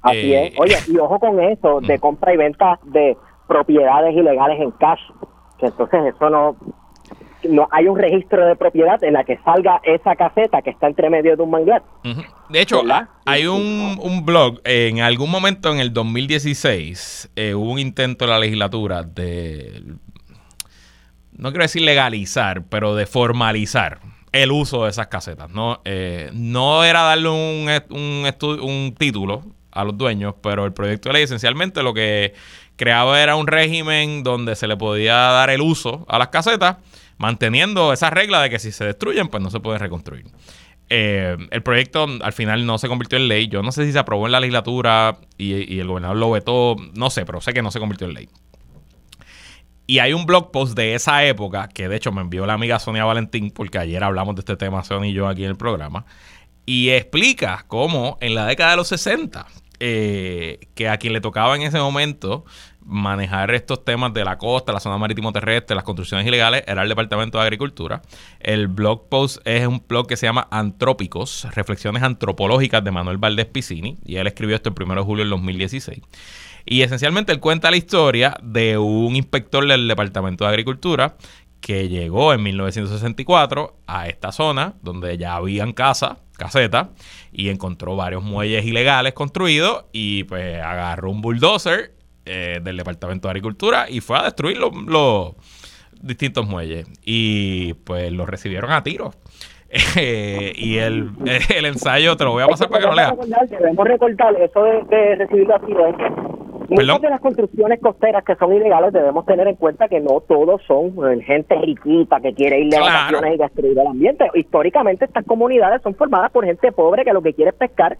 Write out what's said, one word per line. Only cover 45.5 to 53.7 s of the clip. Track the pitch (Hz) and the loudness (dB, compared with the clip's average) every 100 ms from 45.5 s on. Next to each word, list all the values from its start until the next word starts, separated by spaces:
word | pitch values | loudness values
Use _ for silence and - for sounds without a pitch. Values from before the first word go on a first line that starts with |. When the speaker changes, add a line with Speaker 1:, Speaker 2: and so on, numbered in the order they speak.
| 98 101 | -6 -6
Speaker 2:
y | 92 | -8
el | 92 | -6
gobernador | 92 90 101 | -6 -4 -2
lo | 117 | 0
vetó, | 110 104 123 123 110 87 95 | -2 0 0 2 0 -6 -4
no | 127 | -4
sé, | - 87 | -2 -8
pero | 87 | -8
sé | 107 | -4
que | 123 | -4
no | 110 | -4
se | 117 | -4
convirtió | 107 98 90 | -6 -6 -8
en | 67 | -12
ley. | - _ _ _ - - _ _ _ - - - - - _ _ - | -16 _ _ _ -20 -20 _ _ _ -20 -20 -20 -20 -20 _ _ 0
Y | 131 | 2
hay | 123 | 4
un | 160 170 | 0 2
blog | 180 175 | 2 2
post | 135 135 110 | -4 -2 -2
de | 110 117 | -2 -2
esa | - 147 143 | 0 2 2
época, | 107 101 98 98 | 0 -4 -6 -8
que | - 92 | -8 -6
de | 107 | -4
hecho | - | -4
me | 98 | -6
envió | 87 90 98 | -6 -6 -4
la | |
amiga | 107 117 117 | -2 -2 -2
Sonia | - 110 110 | -4 -2 0
Valentín, | 113 110 117 104 | -2 -2 -6 -6
porque | - 104 | -8 -8